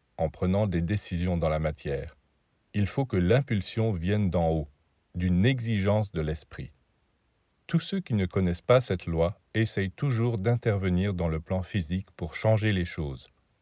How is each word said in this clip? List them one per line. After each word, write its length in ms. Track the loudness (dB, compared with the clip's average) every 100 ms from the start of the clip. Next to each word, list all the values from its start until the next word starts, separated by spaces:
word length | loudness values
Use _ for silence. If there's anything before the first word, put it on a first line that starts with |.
| _ -6
en 140 | -4
prenant 360 | -2 0 2 2
des 140 | 0
décisions 560 | 0 -2 -2 -2 0 0
dans 140 | 0
la 100 | 0
matière. 560 | -2 -4 -6 -6 -8 -16 _ _ _ _ _
Il 140 | -2 0
faut 180 | 0 0
que 120 | 2
l'impulsion 760 | 4 4 4 -2 -2 -2 -2
vienne 380 | 0 0 2 2
d'en 200 | 2 2
haut, 200 | 0 -4 _ _ _ _
d'une 320 | -4 2 4 4
exigence 640 | 2 0 0 2 0 0
de 80 | -4
l'esprit. 500 | -4 -4 -10 -14 -14 -16 _ _ _ _ _ _ _ _ -2
Tous 140 | -2
ceux 180 | 0 -6
qui 140 | -2
ne 120 | 0 0
connaissent 360 | 2 0 0
pas 180 | 4 4
cette 280 | 4 -4 -2
loi 340 | 0 0 0 _
essayent 380 | -2 0 0 -4
toujours 460 | -2 -2 0 0 0
d'intervenir 760 | 0 0 0 0 2 2 0
dans 140 | 0 -2
le 140 | -2
plan 200 | -4 -4
physique 500 | -2 -4 -2 -4 -6
pour 240 | -10 -10 -2
changer 360 | 2 2 2
les 140 | 0 -2
choses, 420 | -4 -6 -8 -14 _ _ _